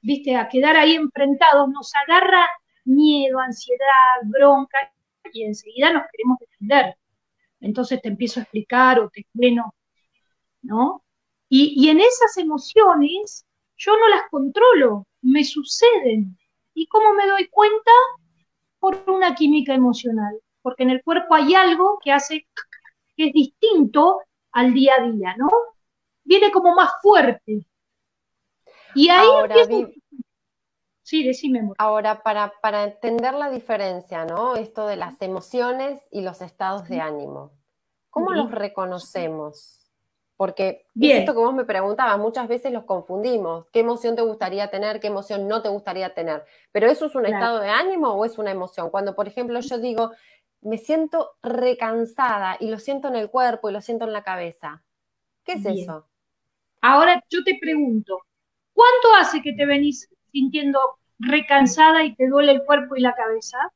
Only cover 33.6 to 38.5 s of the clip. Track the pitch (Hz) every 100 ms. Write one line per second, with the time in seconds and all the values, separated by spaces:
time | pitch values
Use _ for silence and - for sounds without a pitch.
33.6 | 240 220 196 180 180 170 165 170 240 233
34.6 | 220 - 214 196 175 - 190 185 - 247
35.6 | 247 254 269 269 _ 202 185 175 180 _
36.6 | 190 196 175 - 156 151 143 143 143 _
37.6 | _ _ _ _ _ - 370 - 240